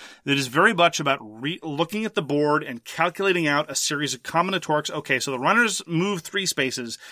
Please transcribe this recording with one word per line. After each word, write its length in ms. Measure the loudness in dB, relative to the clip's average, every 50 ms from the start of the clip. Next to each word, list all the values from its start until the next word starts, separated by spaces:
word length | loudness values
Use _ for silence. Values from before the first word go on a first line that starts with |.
| -20 -20 -20 -6 -2
That 140 | 0 0 0
is 80 | 0
very 260 | 0 4 4 4 6
much 280 | 6 6 4 4 4 2
about 180 | 0 0 0 0
re-, 400 | -4 -10 -12 -8 -8 -6 -6 -8
looking 440 | -8 -4 -2 -2 -2 -2 -2 -4 -4
at 80 | -4 -4
the 80 | -4
board 400 | -2 0 2 2 4 4 2 2
and 200 | 0 -2 -10 -12
calculating 640 | -12 -8 -2 0 0 0 0 0 0 0 2 2 2
out 240 | 2 2 2 0 0
a 40 | -2
series 400 | -2 -2 -2 -2 -2 -2 -4 -4
of 80 | -6
combinatorics. 680 | -6 -2 0 2 2 2 0 -2 -2 0 0 0 -2 -2
Okay, 300 | -6 -6 -2 0 0 0
so 120 | 0 -2
the 60 | -4 0
runners 440 | 2 2 4 4 4 2 0 -4 -4
move 360 | -2 0 0 2 0 0 -4
three 240 | -6 -6 -4 -4 -2
spaces, 500 | -2 -2 -2 -2 -2 -2 -6 -6 -8 -10 -12 -14 -16